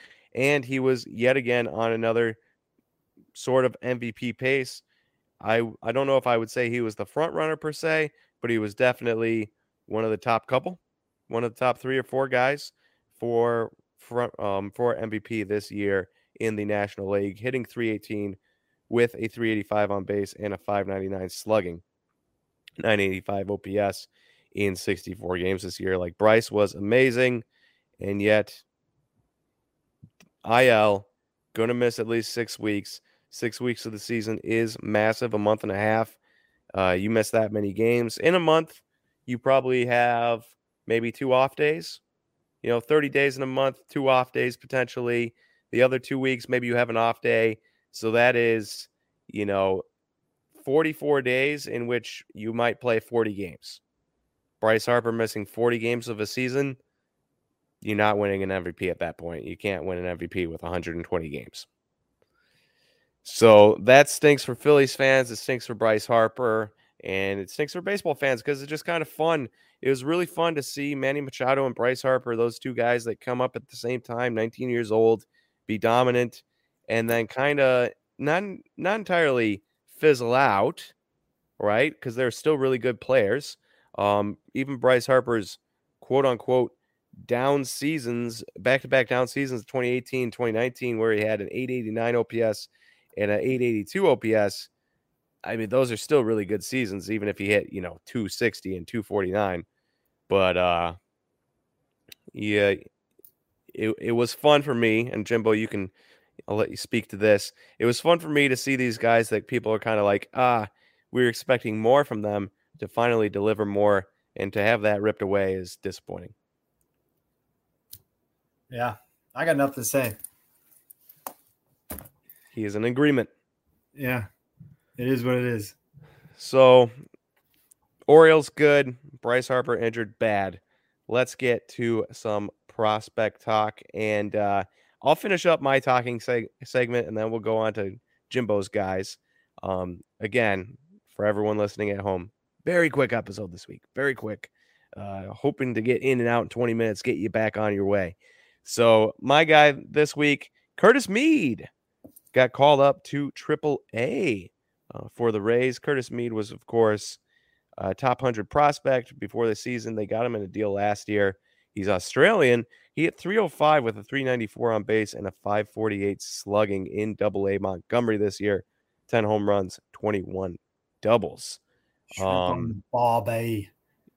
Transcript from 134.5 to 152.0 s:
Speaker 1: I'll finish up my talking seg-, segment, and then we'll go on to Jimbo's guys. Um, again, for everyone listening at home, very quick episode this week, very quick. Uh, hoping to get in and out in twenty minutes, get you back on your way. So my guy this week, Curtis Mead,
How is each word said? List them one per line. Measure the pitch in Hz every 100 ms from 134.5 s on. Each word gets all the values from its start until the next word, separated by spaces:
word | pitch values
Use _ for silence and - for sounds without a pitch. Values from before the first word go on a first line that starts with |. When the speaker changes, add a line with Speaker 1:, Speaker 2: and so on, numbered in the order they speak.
| 101 95 _ _ _
Speaker 1:
I'll | 135
finish | 156 220 180 175
up | 160
my | 135 135
talking | 135 123 120 120
seg-, | - 123 110 -
segment, | - 127 123 120 80
and | 107
then | 110
we'll | 113
go | 107 110
on | 110
to | 107 98 113 _ _ _
Jimbo's | 127 113 104 98
guys. | 107 95 95 98 - _ _ _ -
Um, | 95 92 90 87 - _
again, | 107 120 110 98 95 127 160 202 _
for | -
everyone | 104 104 107 107
listening | 104 - 104
at | 101
home, | 101 92 98 _ _ _ -
very | 175 160
quick | 139 127
episode | 117 101 101 98
this | 87 -
week, | 98 _
very | - 139
quick. | 127 107 104 - _ _ _ _
Uh, | - 98 98 95
hoping | 104 143 - 131
to | 113
get | 110 123
in | 131 127
and | 117
out | 117
in | 95
twenty | 117 120
minutes, | 113 113 101
get | 123 80
you | 104
back | 113 110 104
on | 107
your | 101 98
way. | 101 90 90 _ _ _ _
So | - - 117 110 107 -
my | 123 147
guy | 160 151 151 139 -
this | 147 151
week, | 143 147 139 - _ _ -
Curtis | 196 262 202
Mead, | 202 302 302 156 107 - _ _ _